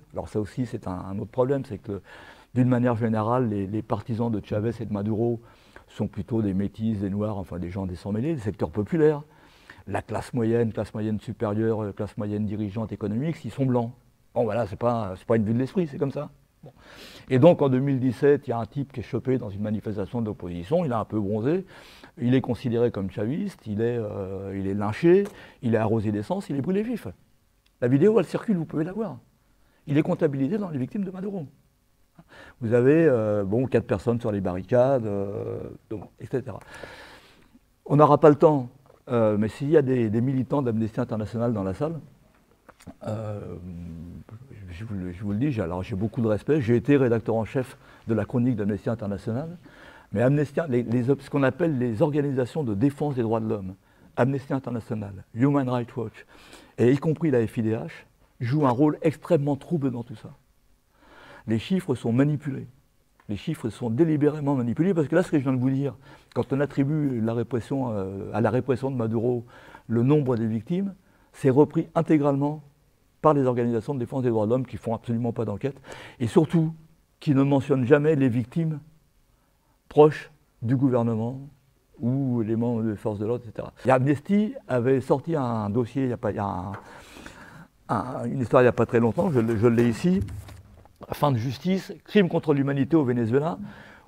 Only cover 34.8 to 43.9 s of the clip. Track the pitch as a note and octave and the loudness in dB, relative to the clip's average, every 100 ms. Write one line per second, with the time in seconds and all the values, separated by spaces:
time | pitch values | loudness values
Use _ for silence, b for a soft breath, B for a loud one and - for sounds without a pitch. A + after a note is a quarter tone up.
34.8 | B2+ C3+ A2 G2+ G2+ G#2 G#2+ G#2+ - - | 4 2 0 -4 -4 -6 -8 -8 -10 -16
35.8 | - G#2+ - _ - C3 A2+ G2 B B | -12 -12 -12 _ -8 -6 -6 -14 B B
36.8 | B B B B B B B _ _ _ | B B B B B B B _ _ _
37.8 | - D3 D3+ C#3+ D#3 C#3+ E3 D3 A#2+ - | 0 6 8 8 8 8 6 6 0 -10
38.8 | _ _ - A#2+ A2 G#2 G#2+ - C#3 D#3 | _ _ -4 2 4 2 0 -2 2 4
39.8 | C3 B2+ A2+ A2 B2+ C3 A#2 C#3+ B2 A2 | 4 2 2 2 0 0 0 0 0 0
40.8 | A2 - B2 A2 G#2 A2+ A#2+ A2 F#2+ F#2 | -2 -2 -4 -4 -6 -4 -2 -2 -4 -4
41.8 | D3 E3 - _ _ _ _ _ _ - | -4 -6 -12 _ _ _ _ _ _ -20
42.8 | - - - G#2+ G#2+ G#2 F#2+ F#2 F2+ E2+ | -20 -14 -10 -8 -8 -10 -10 -14 -12 -12
43.8 | E2+ | -12